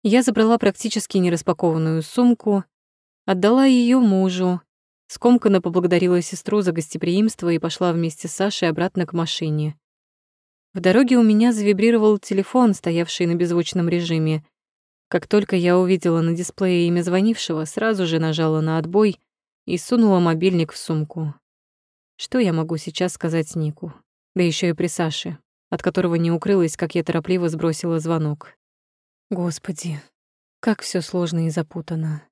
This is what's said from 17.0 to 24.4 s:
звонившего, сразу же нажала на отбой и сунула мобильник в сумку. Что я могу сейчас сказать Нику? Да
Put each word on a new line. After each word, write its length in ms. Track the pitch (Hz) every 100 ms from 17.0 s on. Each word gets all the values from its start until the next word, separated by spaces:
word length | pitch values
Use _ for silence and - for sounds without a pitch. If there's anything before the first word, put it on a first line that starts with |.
звонившего, 640 | 175 180 214 220 - 156 156
сразу 400 | - 220 208 175
же 140 | 165
нажала 400 | 160 156 160 156
на 180 | 156 160
отбой 420 | 160 196 214 - _ _ _ _ -
и 120 | 175
сунула 420 | - 247 220 185
мобильник 540 | 175 160 190 175 156
в 40 | -
сумку. 560 | - 160 151 165 156 - _ _ _ _ _ _ _ _
Что 220 | - 254
я 120 | 208
могу 260 | 165 160 160
сейчас 360 | - - 180
сказать 420 | - 170 165 156 170
Нику? 380 | 151 147 165 - _ _ _
Да 80 | 185